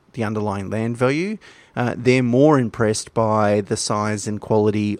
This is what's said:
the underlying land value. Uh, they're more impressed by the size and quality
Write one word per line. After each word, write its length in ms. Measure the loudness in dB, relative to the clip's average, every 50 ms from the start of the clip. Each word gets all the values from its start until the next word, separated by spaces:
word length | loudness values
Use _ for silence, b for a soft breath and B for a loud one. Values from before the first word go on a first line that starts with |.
| _ _ -8
the 100 | -6 -6
underlying 460 | -4 -4 -4 -4 -4 -4 -6 -6 -6
land 260 | -4 -4 -4 -4 -2
value. 420 | 0 0 0 0 0 -4 -6 -6 -10 B B B B B B B
Uh, 160 | -4 -2 -2 -2
they're 260 | -2 2 2 2 4
more 340 | 2 2 4 4 6 6 6
impressed 560 | 4 2 0 -2 0 0 0 0 -2 -4 -6 -2
by 460 | -2 0 2 2 2 2 2 2 2
the 160 | 0 -2 -4
size 520 | -4 -4 -4 -2 -2 -2 -2 -4 -4 -6 -6
and 120 | -8 -6
quality 560 | -2 0 2 2 4 2 2 0 0 -2 -2